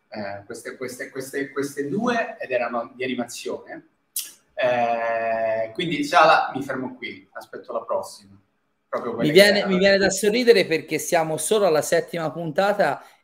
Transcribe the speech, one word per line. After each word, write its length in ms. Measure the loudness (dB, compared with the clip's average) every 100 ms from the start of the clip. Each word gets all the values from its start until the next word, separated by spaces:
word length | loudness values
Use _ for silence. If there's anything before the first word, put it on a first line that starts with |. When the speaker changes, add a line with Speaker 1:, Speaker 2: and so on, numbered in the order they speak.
| _
Speaker 1:
eh, 340 | -10 -10 -10 -12
queste, 300 | -14 -14 -10
queste, 320 | -10 -10 -10
queste, 400 | -10 -8 -6 -6
queste 360 | -6 -6 -6 -4
due 520 | -2 0 0 -4 -8
ed 120 | -4
erano 420 | -2 -2 -4 -6
di 100 | -8
animazione. 840 | -6 -4 -6 -8 -8 -10 -12 -18 -18 _ _ -10 -10 -18 _ -2
Eh, 1080 | 0 2 2 0 0 -2 0 0 0 0 -2
quindi 240 | -4 -4 -2
in 80 |
sala 480 | 2 6 6 6 2
mi 80 | -4
fermo 320 | -6 -6 -8
qui, 320 | -10 -14 -14 _
aspetto 400 | -20 -16 -18 -8
la 80 | -8
prossima. 580 | -4 -4 -4 -16 -20 -20 _ _ _ _ _
Proprio 280 | -6 -6
quelle 160 | -2 4
Speaker 2:
Mi 40 |
Speaker 1:
che 80 | 8
Speaker 2:
viene, 160 | 8 4
Speaker 1:
erano 120 | 2
Speaker 2:
mi 60 | 4
viene 180 | 4 4
da 140 | 2
sorridere 560 | 2 0 4 6 6 4
perché 320 | -2 -2 -6
siamo 400 | 0 0 0 -4
solo 280 | 0 2 4
alla 140 | 2
settima 500 | 2 0 0 -6 -6
puntata 720 | -6 -4 0 0 2 0 0 -10 _